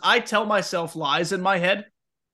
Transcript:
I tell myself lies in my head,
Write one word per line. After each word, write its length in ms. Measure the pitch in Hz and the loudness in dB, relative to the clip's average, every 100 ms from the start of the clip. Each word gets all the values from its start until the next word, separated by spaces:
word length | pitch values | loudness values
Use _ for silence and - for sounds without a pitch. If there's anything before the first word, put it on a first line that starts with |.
I 180 | 180 233 | 2 2
tell 240 | 233 214 | 2 0
myself 520 | 214 208 - 180 165 160 | 2 0 0 -4 -4 -4
lies 360 | 147 151 170 | -2 0 0
in 80 | 190 | 0
my 160 | 185 190 | 0 2
head, 280 | 180 202 - _ _ _ _ | 2 0 -4 _ _ _ _